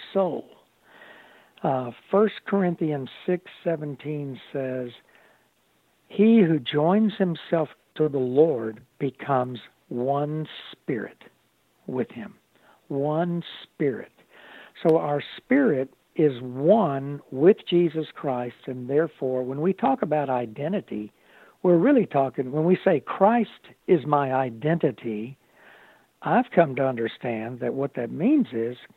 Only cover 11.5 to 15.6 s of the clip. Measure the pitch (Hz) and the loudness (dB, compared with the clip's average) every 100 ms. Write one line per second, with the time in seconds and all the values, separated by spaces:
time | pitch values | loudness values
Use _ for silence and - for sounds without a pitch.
11.5 | _ _ _ - 127 113 117 101 - _ | _ _ _ -8 -6 -6 -8 -14 -16 _
12.5 | _ _ _ - 139 147 156 175 170 - | _ _ _ -8 -4 -2 0 -2 -4 -8
13.5 | - - - 143 104 - _ _ - - | -16 -14 -4 -2 -2 -10 _ _ -20 -20
14.5 | - - - 170 160 156 147 - - - | -20 -20 -2 2 2 2 -4 -6 -10 0
15.5 | 269 | 2